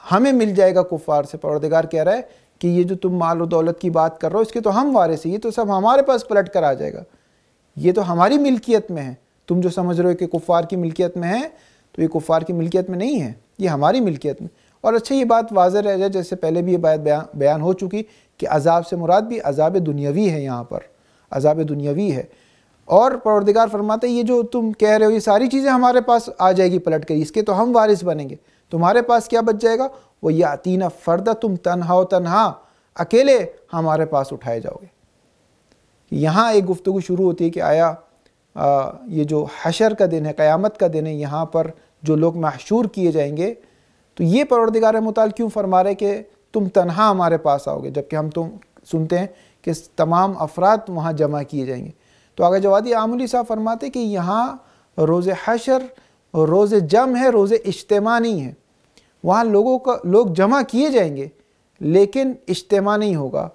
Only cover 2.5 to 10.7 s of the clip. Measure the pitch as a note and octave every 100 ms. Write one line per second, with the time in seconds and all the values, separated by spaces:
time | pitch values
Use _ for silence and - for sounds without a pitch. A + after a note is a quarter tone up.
2.5 | _ F3 F3 F3 F#3 F#3+ F3+ E3 E3 E3+
3.5 | E3+ D#3+ E3+ F3+ E3 D#3+ D#3+ D#3+ G3 A3
4.5 | A#3+ A3 G3 C#4+ B3+ E3+ D#3 E3 G3+ A3+
5.5 | A3 G#3+ G3 G#3 C4+ C4+ B3 - G3+ G3
6.5 | F#3 D#3 C3+ D2 - - _ _ _ _
7.5 | _ _ - D#3 F#3 F#3 E3+ F#3 C#4+ C#4+
8.5 | B3 A3+ A3 G#3+ E3+ C3+ B2+ _ _ -
9.5 | F3 F3+ F3 F3+ E3+ F3 F3 F3+ F3 E3
10.5 | E3+ E3+